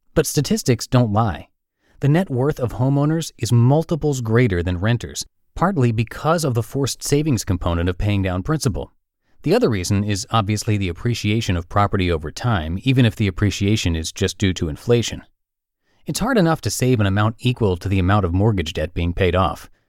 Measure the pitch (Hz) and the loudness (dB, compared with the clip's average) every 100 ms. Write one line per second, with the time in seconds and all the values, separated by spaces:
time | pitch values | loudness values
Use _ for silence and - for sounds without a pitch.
0 | _ - 151 156 135 226 - 117 - 123 | _ -2 0 -2 -2 -2 0 -2 2 2
1 | 117 104 117 73 - _ _ _ _ - | 2 2 0 -4 -12 _ _ _ _ -4
2 | 143 160 190 123 139 147 120 101 131 139 | 2 2 0 -2 -2 -2 -4 -2 0 2
3 | 147 165 156 - 104 120 123 147 165 156 | 0 -2 -4 -8 0 4 4 4 2 -2
4 | 151 135 113 113 123 87 85 87 107 117 | -2 -2 0 2 2 2 -2 -2 0 -2
5 | 73 - - _ _ - 175 180 120 113 | -4 -12 -14 _ _ -2 -2 2 0 0
6 | 117 - 147 170 151 117 - 139 135 - | -4 -4 -2 0 0 -2 -4 -4 -4 -4
7 | - 143 156 120 - 90 87 85 87 - | -2 0 2 -2 -2 -2 -2 0 -2 0
8 | 104 101 95 90 92 156 - 82 - _ | 0 0 0 -2 -2 -2 -2 -4 -8 _
9 | _ _ _ _ 147 226 214 104 85 101 | _ _ _ _ 0 2 2 0 0 0
10 | 104 98 - 113 98 107 - 104 95 85 | 0 -4 -2 -2 0 -2 0 -2 -2 -4
11 | 120 117 104 110 - 87 - 101 101 101 | -4 -2 0 0 0 -4 -2 0 0 2
12 | 90 80 76 - 120 101 78 90 135 131 | 0 0 -4 -6 -2 -2 -2 -2 2 4
13 | 117 - 101 - 104 - 101 110 90 82 | 2 2 -2 0 -2 0 0 0 0 -2
14 | 80 - 95 - 98 87 82 71 - 120 | -4 -4 -4 0 -2 0 -4 -4 0 2
15 | 107 - - _ _ _ _ _ _ _ | 0 -8 -14 _ _ _ _ _ _ _
16 | - 151 214 247 165 160 104 - 127 120 | -10 -4 0 2 2 2 -2 -2 2 2
17 | 98 101 107 - 123 120 107 90 95 98 | 2 2 0 0 -2 0 0 0 0 0
18 | 90 104 90 92 107 98 76 - 76 - | 2 2 2 2 2 2 -2 -4 -4 -2
19 | 85 85 92 90 90 - - _ | -2 2 2 2 0 -2 -14 _